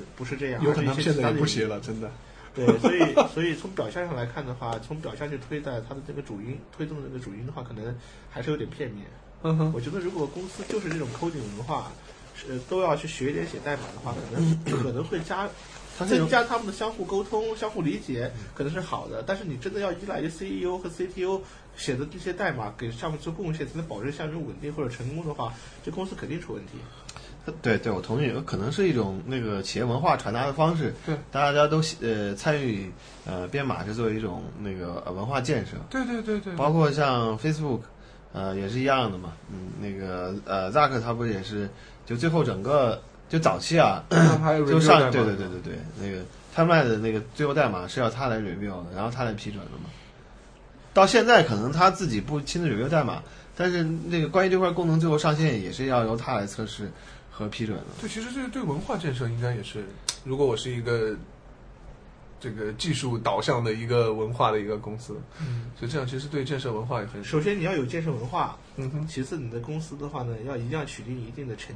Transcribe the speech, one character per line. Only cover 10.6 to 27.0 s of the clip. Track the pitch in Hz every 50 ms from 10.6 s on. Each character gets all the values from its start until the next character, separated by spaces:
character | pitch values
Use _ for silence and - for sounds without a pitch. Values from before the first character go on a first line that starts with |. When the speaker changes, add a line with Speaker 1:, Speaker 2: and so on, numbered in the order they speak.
| 196 -
Speaker 1:
就 | 233 214
是 | 180 160
这 | 160
种 | 165 139 117 120 -
coding | 165 170 165 143 113 104 101
文 | 104 123
化， | 147 151 123 101 - - - - - - - - - -
是， | - - 135 131 127 127 -
都 | 185 185
要 | 185 165 147
去 | 160 165 160
学 | - - 127 143
一 | 147
点 | 170 165
写 | 165 - 147
代 | - 147 143
码 | 135 120 - -
的 | -
话， | - 127 110 - - -
可 | 110 165
能， | 165 160 160 160 - 151 147 135
可 | 120 131
能 | 117 131 160
会 | 160 202 165
加， | 165 - 190 190 202 202 - - - - - - - - - -
Speaker 3:
它 | 180
是 | 190 214
有 | 165
Speaker 1:
增 | 160 160
加 | - 240 233
他 | 233 247
们 | 220 214
的 | 196 190
相 | - 220 220
互 | 220 214 180
沟 | 170 196 196 208
通、 | - 226 214 220 226 220
相 | 214 226 214
互 | 214 208
理 | 165 151 190 208
解， | - - 127 117 117 - -
Speaker 3:
嗯。 | 110 101 - -
Speaker 1:
可 | - 139
能 | 147 165
是 | 185
好 | 170 - - 104 76
的。 | - 110 113 113
但 | - 196
是 | 196 214
你 | 170 131
真 | 120 - 190
的 | 196 202
要 | 202 185
依 | 170 175 -
赖 | - 151 -
于 | 151
C | 165 160 - 196 190
E | 190 190 180
O | 180 180 185
和 | 180 170
C | 165 - 180
T | 180 - 190 180
O | 185 190 190 190 - - - - - -
写 | - - - 131
的 | 123 147 151
这 | -
些 | 180 - 185 175
代 | 180 202 175
码 | 135 120 107 101 -
给 | - 123 117
上 | 117 - 185 160
面 | 156 147
做 | - 170
贡 | 160 180 196 160 156
献， | - 143
才 | 127 -
能 | 160 165
保 | - 104 101
证 | 110 143
项 | 147 - 160 151
目 | 156 170 147
稳 | 120 95 92
定 | - 147 147
或 | 156
者 | 143 120
成 | 120 - 120 127 147
功 | 165 170
的 | 151
话， | 143 - 123 113 117 - - - - - -
这 | 165
公 | 160 196 190
司 | 196 -
肯 | - -
定 | 104 151 165
出 | - - 110
问 | 104 98
题。 | - - - 120 - - -